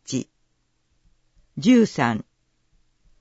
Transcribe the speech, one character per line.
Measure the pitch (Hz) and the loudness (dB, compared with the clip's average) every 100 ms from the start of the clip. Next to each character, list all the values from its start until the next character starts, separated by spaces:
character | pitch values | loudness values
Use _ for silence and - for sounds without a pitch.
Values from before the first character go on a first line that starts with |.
致。 | - 123 - _ _ _ _ _ _ _ _ _ _ _ _ - | -8 -8 -10 _ _ _ _ _ _ _ _ _ _ _ _ -4
十 | 175 247 214 | 2 4 2
三、 | - 120 110 - _ _ _ _ _ _ _ _ _ | 0 -4 -4 -10 _ _ _ _ _ _ _ _ _